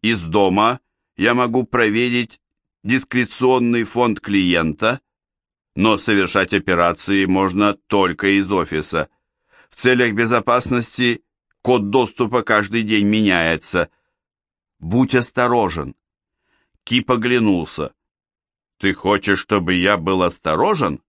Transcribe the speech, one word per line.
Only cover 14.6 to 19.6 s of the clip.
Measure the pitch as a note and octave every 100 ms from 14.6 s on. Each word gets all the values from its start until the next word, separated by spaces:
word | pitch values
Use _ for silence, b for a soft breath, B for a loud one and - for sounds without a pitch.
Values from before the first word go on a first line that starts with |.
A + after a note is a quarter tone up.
| _ _
Будь | D#2+ A2 B2+ B2+
осторожен». | A#2 - B2 A#2+ G2 E2 C2+ - _ _ _ _ _ _ _ _
Кип | - A#2+ -
оглянулся. | A#2+ A#2 B2 A2 F#2 D#2 - D2 _ _ _ _ _ _ _ _ _
«Ты | G2
хочешь, | F#2+ F#2 G2+ - G2
чтобы | - G#2+